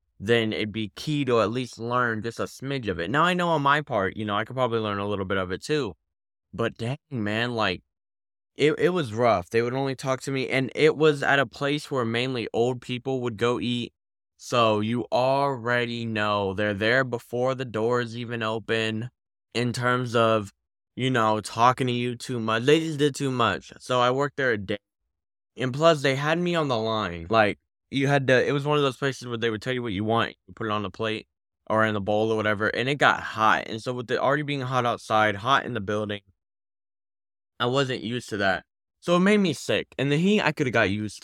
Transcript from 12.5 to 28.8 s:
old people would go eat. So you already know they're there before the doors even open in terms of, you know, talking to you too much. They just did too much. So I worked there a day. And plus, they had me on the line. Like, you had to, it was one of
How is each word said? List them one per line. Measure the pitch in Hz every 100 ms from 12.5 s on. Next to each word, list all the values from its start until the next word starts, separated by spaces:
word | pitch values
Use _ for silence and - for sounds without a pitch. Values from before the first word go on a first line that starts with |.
old | 113 120 120
people | - 123 135 131
would | 123 104
go | 120 123
eat. | 113 120 117 - _ _ _ _
So | - 123 113 107
you | 110 120 -
already | 117 131 135 139 131 113 120 120 117 117
know | 107 107 104 98
they're | 95 104
there | 101 107 127
before | 131 117 - 120 127
the | 127 127
doors | 110 113 123 120 117
even | 120 120
open | 110 113 101 113 110 110 123 - _ _ _
in | 113 120
terms | 117 123 123 123 117
of, | 113 110 101 - _ _ _ -
you | 131
know, | 127 110 107
talking | 98 - 123 123 127
to |
you | 120 123 120
too | - 123
much. | 110 110
They | 127 160
just | 160 147
did | 147
too | 135 139
much. | 127 113 90 - -
So | - 127
I | 123
worked | 131 143 -
there | 131
a | 107
day. | 95 104 _ _ _ _ _ _ _ -
And | 127
plus, | 131 165 151
they | 139 135
had | 147 165
me | 175 170
on | 147
the | 117
line. | 110 110 95 85 85
Like, | 110 104 - _ _ _
you | 131 135
had | 143 131
to, | 127
it | 98
was | 143 143
one |
of | 147